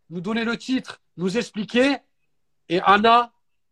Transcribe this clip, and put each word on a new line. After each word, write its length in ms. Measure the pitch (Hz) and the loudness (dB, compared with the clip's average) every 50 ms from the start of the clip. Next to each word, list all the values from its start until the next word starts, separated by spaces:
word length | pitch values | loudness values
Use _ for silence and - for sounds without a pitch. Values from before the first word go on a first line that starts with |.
| _ - | _ -14
nous 100 | 156 185 | -12 -10
donner 240 | 165 208 226 233 226 | -8 -6 -4 -4 -4
le 140 | 233 233 226 | -4 -6 -6
titre, 420 | - - 262 247 - - - - _ _ _ | -6 -6 -6 -6 -6 -10 -16 -20 _ _ _
nous 220 | 160 175 190 175 240 | -6 -6 -4 -4 -4
expliquer. 600 | - - - 208 202 - - 240 262 285 277 - _ _ _ _ _ _ _ _ _ _ _ _ _ - | -6 -6 -8 -10 -8 -2 0 2 2 2 0 -4 _ _ _ _ _ _ _ _ _ _ _ _ _ -4
Et 120 | 170 185 | -4 0
Anna, 520 | - 190 196 208 214 226 233 240 240 233 _ _ _ _ _ _ _ _ | 2 4 4 4 4 4 4 4 2 -2 _ _ _ _ _ _ _ _